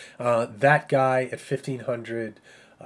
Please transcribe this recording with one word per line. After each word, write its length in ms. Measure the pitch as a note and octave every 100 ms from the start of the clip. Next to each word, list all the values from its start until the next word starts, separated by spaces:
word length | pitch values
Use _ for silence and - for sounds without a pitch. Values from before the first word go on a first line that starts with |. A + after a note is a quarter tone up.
| - -
Uh, 260 | B2 A#2 A#2+
that 420 | G#2 C#3 D3 -
guy 400 | C3+ C3 C3 B2+
at 80 | B2
fifteen 400 | - C3+ - B2+
hundred, 600 | A#2 A#2+ A2+ A#2 A2 G#2+ - - -
uh, 60 | -